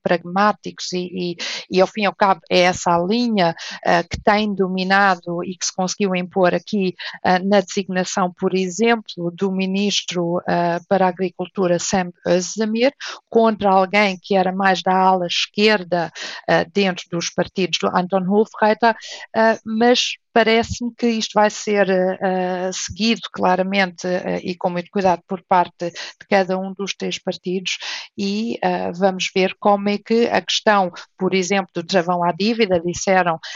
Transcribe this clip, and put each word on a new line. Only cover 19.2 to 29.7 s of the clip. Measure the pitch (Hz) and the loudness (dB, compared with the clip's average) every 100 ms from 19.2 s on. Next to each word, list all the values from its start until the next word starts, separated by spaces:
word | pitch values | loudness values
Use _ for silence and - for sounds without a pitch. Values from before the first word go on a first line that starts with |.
| - 220 | -6 0
eh, | 220 220 220 | 2 2 -2
mas | 220 240 247 - - _ | 2 4 4 0 -6 _
parece-me | 233 220 226 226 - 240 233 | 0 4 2 0 -4 -8 -2
que | 240 | -2
isto | 226 - | 0 -2
vai | 214 208 | 2 2
ser, | 208 - 202 190 | 2 -2 0 2
eh, | 190 185 185 | 2 0 -2
eh, | 196 185 180 185 185 | -2 0 -2 -2 -4
seguido | 190 - 180 220 202 - | -6 -8 -2 -2 -2 -4
claramente, | - 190 185 185 196 185 170 180 | -2 0 2 2 0 0 -2 -4
eh, | 180 - 175 | -4 -2 -4
e | - 175 | -4 -4
com | 185 | -4
muito | 175 175 | -4 -6
cuidado | 208 190 170 - | -2 0 0 -4
por | 190 - | -8 0
parte | 185 175 - 170 | 0 0 -4 -8
de | - - - - | -8 -14 -12 0
cada | 196 185 185 | 0 2 -2
um | 190 | -6
dos | 190 196 | -8 -8
três | - 185 180 | -6 -6 -6
partidos | - 175 185 185 185 - - - - - | -6 -8 -4 -4 -4 -8 -8 -10 -12 -6
e, | 196 208 233 - | -4 -2 -4 -2
eh, | 185 180 185 | -2 -2 -4
vamos | 175 196 185 170 | 0 0 0 -2
ver | 190 185 - | 0 0 0
como | 208 | 0